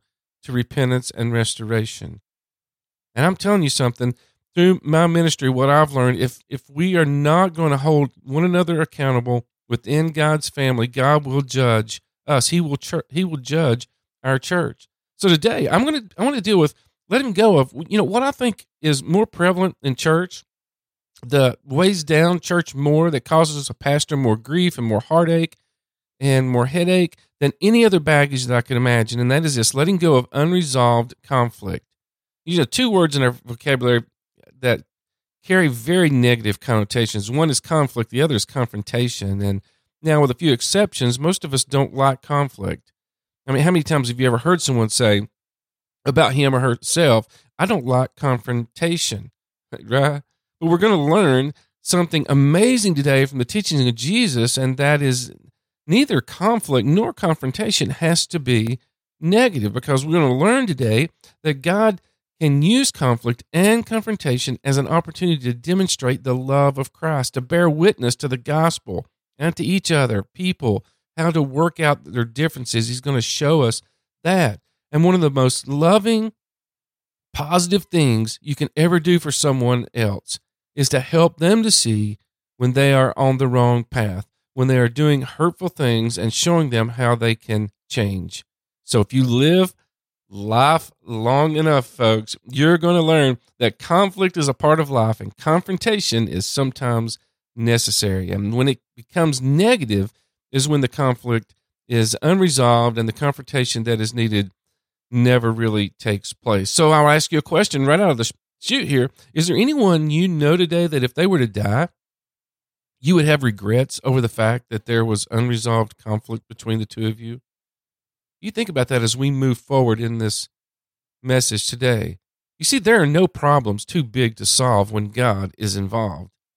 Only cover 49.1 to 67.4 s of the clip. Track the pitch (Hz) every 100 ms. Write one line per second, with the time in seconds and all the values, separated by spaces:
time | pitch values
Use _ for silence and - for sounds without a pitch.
49.1 | 101 101 _ _ _ _ - - 131 139
50.1 | 143 - _ _ _ 165 170 214 190 143
51.1 | 180 175 127 143 - _ _ - 180 170
52.1 | 165 - 139 139 165 233 254 202 151 143
53.1 | 135 135 139 120 214 196 151 123 117 131
54.1 | 226 226 123 117 - 131 131 143 147 139
55.1 | 123 123 - _ _ _ _ - 202 285
56.1 | 165 - - 196 233 - 131 110 175 240
57.1 | - 175 156 131 127 214 - 143 135 165
58.1 | 170 - 170 127 120 113 127 _ _ _
59.1 | _ 160 208 254 160 104 110 135 135 147
60.1 | 170 143 127 185 262 240 135 117 110 165
61.1 | - _ _ 156 139 160 196 220 190 _
62.1 | _ _ _ 156 139 160 247 277 - 135
63.1 | 117 120 - - 165 196 233 - 226 214
64.1 | 208 147 123 - 123 139 135 135 165 170
65.1 | 156 180 156 123 120 139 190 185 - 127
66.1 | 135 131 127 131 139 143 139 - _ 160
67.1 | 151 123 135